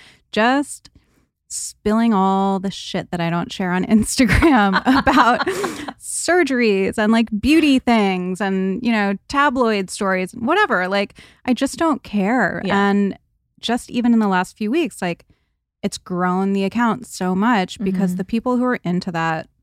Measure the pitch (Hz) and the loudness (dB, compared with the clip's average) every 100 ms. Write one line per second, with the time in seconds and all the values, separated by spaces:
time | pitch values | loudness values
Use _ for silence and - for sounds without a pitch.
0 | - _ _ - 226 277 294 - - _ | -20 _ _ 0 2 2 -2 -10 -20 _
1 | _ _ _ _ _ - - - 208 220 | _ _ _ _ _ -12 -12 -6 -2 2
2 | 233 202 190 190 196 190 196 - - 185 | 2 2 2 2 0 -2 -4 -8 -8 -8
3 | - 175 165 170 - - 185 180 - 214 | -6 -4 -2 -2 -4 -4 -2 -2 2 2
4 | 226 - 247 - 320 254 202 202 254 269 | 2 0 2 4 4 6 4 2 2 2
5 | 269 269 233 247 349 381 381 294 294 - | 4 4 4 2 -2 -4 -6 -8 -14 -16
6 | - - - 359 285 254 233 190 190 - | -12 -6 0 2 2 2 2 2 0 0
7 | 214 226 226 208 247 320 311 262 - 226 | 2 2 0 -2 2 4 4 2 2 2
8 | 196 185 180 185 196 190 190 190 233 220 | 2 0 -4 -4 -2 0 -2 -2 0 0
9 | 202 202 - 285 285 254 226 208 185 - | 0 -2 -4 0 2 2 0 0 -4 -4
10 | 196 185 185 - 233 359 415 196 185 202 | -2 -2 -4 -6 -2 0 2 0 0 -2
11 | 180 - - _ - 240 - - 226 196 | -4 -8 -20 _ -4 -2 -2 0 0 -2
12 | - 208 190 247 175 170 190 196 202 196 | -4 -2 0 0 0 -2 -2 0 2 2
13 | 202 - _ _ _ _ - 240 - 240 | 0 -4 _ _ _ _ -4 -4 -4 -2
14 | 240 233 208 185 185 - 208 311 269 - | 2 2 2 0 -2 -6 -4 -2 -2 -4
15 | 180 170 _ _ _ _ _ _ 208 - | -8 -8 _ _ _ _ _ _ -8 -8
16 | - 180 180 180 196 196 190 226 240 202 | -8 -2 0 0 0 0 -2 0 0 -2
17 | - - 185 185 226 226 180 - 196 185 | -8 -6 -2 0 2 2 0 -4 -4 0
18 | 185 180 185 226 254 247 247 247 170 180 | -2 -2 -4 -4 -2 -2 0 -2 -2 -4
19 | 185 170 165 160 - _ | -4 -4 -4 -4 -8 _